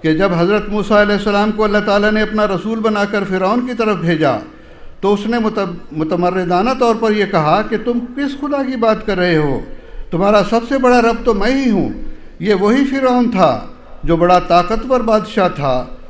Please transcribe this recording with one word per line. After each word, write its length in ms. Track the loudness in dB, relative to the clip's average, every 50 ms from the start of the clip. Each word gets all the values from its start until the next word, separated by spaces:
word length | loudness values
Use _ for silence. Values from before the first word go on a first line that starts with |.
कि 120 | 0 0 2
जब 180 | 2 2 0
हज़रत 340 | 2 2 2 2 0 -2 -2 -2
मूसा 300 | -4 -4 0 2 2 4
अलैहिस्सलाम 500 | 4 2 0 0 0 0 0 2 0 0
को 120 | 0 0
अल्लाह 180 | 0 2 2 0
ताला 300 | 2 2 2 2 2 2
ने 100 | 2 2
अपना 240 | 0 0 0 0 0
रसूल 340 | 0 0 -4 -4 -4 -4 -2
बनाकर 460 | -2 -2 0 0 -2 -2 -2 -4 -2
फ़िरौन 420 | -2 -2 0 0 0 0 0 -2
की 80 | -4 -4
तरफ 220 | -2 0 0 0 0
भेजा, 420 | 0 -2 0 2 2 0 0 -2 -6 -12 -20 -20 -20 -20 -20 -18 -18 -18 -12 -4
तो 80 | 0 0
उसने 280 | 0 0 0 -2 -2 0
मुत-, 420 | -2 -2 -2 -2 -4 -4 -6 -12 -14 -10
मुतमर्रिदाना 800 | -6 -6 -4 -2 -2 0 0 0 0 -2 -2 0 0 0 2 0 0
तौर 200 | 2 2 2 2
पर 180 | 2 0 0
यह 140 | 0 0 0
कहा 360 | 0 0 0 2 4 2 2
कि, 140 | 0 -2 -4 -4
"तुम 220 | -2 -2 -4 -4
किस 340 | -6 -6 -6 -6 -6 -6 -6 -6
खुदा 220 | -4 -4 -2 -2
की 140 | -2 -4 -2
बात 280 | 0 0 0 0 0 -2
कर 120 | -4 -2 0
रहे 180 | 2 2 2
हो? 260 | 2 2 0 -2 -4 -6 -10 -14 -16 -16 -14 -12 -12 -8 -6
तुम्हारा 300 | -2 0 2 4 4 4
सबसे 360 | 2 2 0 -2 0 0 -2 2
बड़ा 200 | 2 4 4 4
रब 220 | 4 2 0 0 0
तो 100 | -2 0
मैं 160 | 0 0 0
ही 200 | 0 2 2 2
हूँ।" 460 | 2 2 0 -2 -4 -6 -8 -8 -10 -10 -14 -18 -12 -6
ये 120 | 0 0 2
वही 300 | 2 4 2 4 2 2
फ़िरौन 460 | 0 0 0 2 2 2 2 2 2
था 460 | 2 4 4 4 2 0 -6 -12 -16 -18 -18 -18 -14 -6 0
जो 120 | 0 2
बड़ा 220 | 2 4 4 4 4
ताकतवर 640 | 4 4 2 2 4 2 -2 -4 0 0 0 0
बादशाह 460 | 2 2 0 0 0 -2 0 0 0 0
था 500 | 0 -2 -2 -2 -2 -2 -4 -8 -12 -16 -16